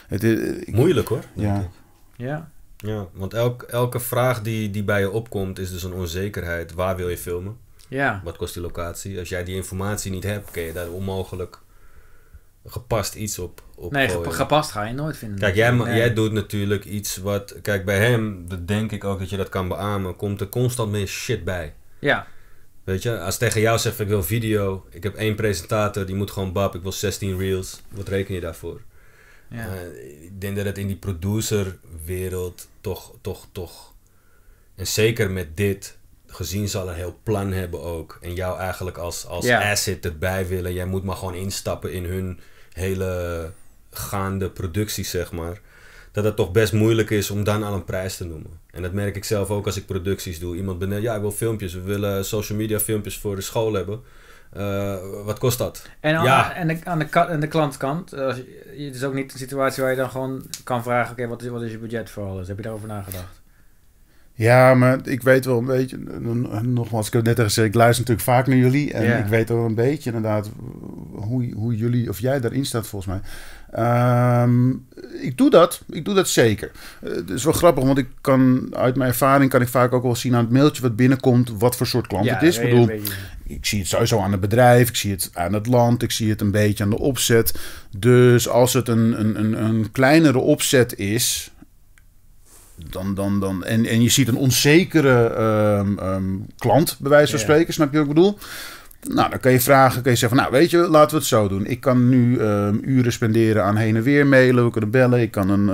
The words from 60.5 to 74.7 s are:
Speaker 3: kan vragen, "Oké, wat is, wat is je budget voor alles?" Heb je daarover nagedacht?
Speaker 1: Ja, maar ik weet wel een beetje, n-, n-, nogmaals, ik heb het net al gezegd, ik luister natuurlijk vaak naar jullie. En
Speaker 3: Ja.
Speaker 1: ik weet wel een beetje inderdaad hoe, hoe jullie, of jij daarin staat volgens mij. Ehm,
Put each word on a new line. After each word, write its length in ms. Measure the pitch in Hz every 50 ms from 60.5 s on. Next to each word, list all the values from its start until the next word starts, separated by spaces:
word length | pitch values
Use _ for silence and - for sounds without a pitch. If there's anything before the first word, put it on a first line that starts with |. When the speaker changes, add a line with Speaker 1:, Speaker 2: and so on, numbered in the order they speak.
| - - -
Speaker 3:
kan 200 | - 127 117 117
vragen, 280 | 123 123 120 113 123
"Oké, 160 | 120 123 120
wat 140 | 117 117 -
is, 60 | 123
wat 140 | 123 120 117
is 100 | 117 113
je 60 | 110
budget 320 | 110 113 110 117 113 101 -
voor 160 | - 104 101
alles?" 200 | 95 95 95 92
Heb 100 | 95 98
je 60 | 101 104
daarover 240 | 110 110 104 107
nagedacht? 540 | 107 107 101 98 95 95 90 90 90 - - _ _ _ _ _ _ _ _ _ _ _ _ _ _ _ _ - - _
Speaker 1:
Ja, 400 | - 110 117 123 127 127 131 131
maar 260 | 127 127 127 131 - -
ik 140 | - 139 127
weet 240 | 127 131 131 135 123
wel 120 | 131 123
een 80 | 117 120
beetje, 320 | 135 131 127 127 127 -
n-, 500 | - - - - - 135 117 117 120 127 - - 110
n-, 120 | 117 127 123
nogmaals, 340 | 120 117 107 117 110 107
ik 60 | - -
heb 80 | 120
het 80 | 113 117
net 80 | 117 123
al 60 | 113
gezegd, 220 | 104 - 117 110
ik 60 | 107 101
luister 260 | 120 117 120 120 - 120
natuurlijk 220 | 127 117 - - 131 123
vaak 100 | 127 127
naar 100 | 135 131
jullie. 360 | 127 127 127 131 147 147 - -
En 100 | - 113
Speaker 3:
Ja. 120 | 117 120
Speaker 1:
ik 80 | 110 104
weet 240 | 101 113 113 110 110
wel 160 | 117 117 117
een 100 | 113 110
beetje 340 | 117 120 135 156 151 - 123 117
inderdaad 360 | 113 107 107 107 107 98 107 - - - - - - - - - - - -
hoe, 420 | 95 - 101 110 127 127 120 120 -
hoe 220 | 104 110 120 117
jullie, 340 | 104 117 117 123 123 117 117
of 100 | 101 -
jij 200 | 123 127 143 139
daarin 260 | 117 113 113 131 139
staat 220 | - - 113 101
volgens 240 | - - 98 92 98 87
mij. 80 | 87 - - - - - - - - - -
Ehm, 1000 | - - 117 120 120 120 123 123 123 120 123 123 120 120 120 123 120 123 123 127